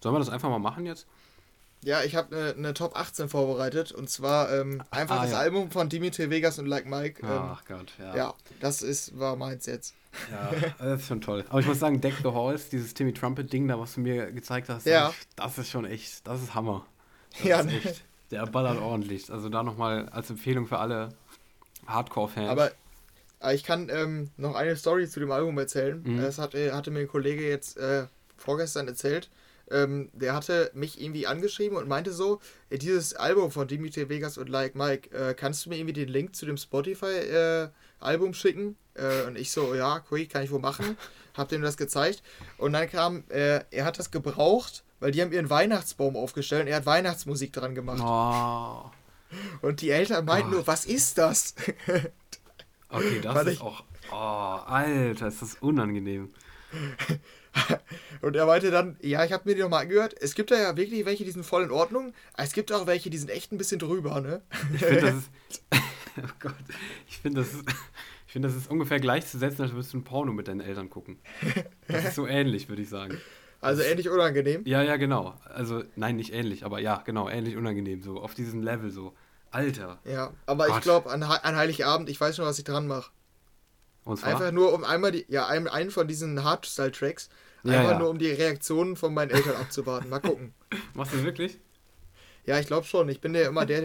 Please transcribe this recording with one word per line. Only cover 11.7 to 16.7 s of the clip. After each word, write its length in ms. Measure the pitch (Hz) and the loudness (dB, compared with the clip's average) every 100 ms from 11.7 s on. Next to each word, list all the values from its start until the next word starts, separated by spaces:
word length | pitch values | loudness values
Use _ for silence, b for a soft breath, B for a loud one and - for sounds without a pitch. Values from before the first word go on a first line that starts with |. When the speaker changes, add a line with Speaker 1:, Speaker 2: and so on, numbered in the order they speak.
| 139 | 4
Speaker 1:
sagen, 220 | 151 135 | 2 2
Deck 140 | 135 135 | 2 0
the 80 | 135 | 0
Halls, 380 | 120 127 147 - | 0 0 -2 -4
dieses 240 | 131 113 | -4 -4
Timmy 200 | - 131 | -2 -2
Trumpet-Ding 540 | 113 127 135 135 131 135 | 0 -2 -2 -2 0 2
da, 100 | 117 | 0
was 140 | 117 - | -4 -4
du 60 | |
mir 300 | 123 123 98 | -2 -2 -4
gezeigt 340 | 120 - 123 123 | -8 -6 -6 -4
hast, 180 | 117 156 | -2 6
Speaker 2:
Ja. 220 | 165 151 | 6 6
Speaker 1:
das 80 | - | 0
ist, 80 | - - | -12 -8
das 200 | 120 131 | -6 -6
ist 120 | 117 | -6
schon 160 | 123 101 | -4 -4
echt, 420 | 110 - - - | -8 -10 -14 -8
das 140 | 127 | -8
ist 100 | 127 | -4
Hammer. 320 | 113 110 | -2 -2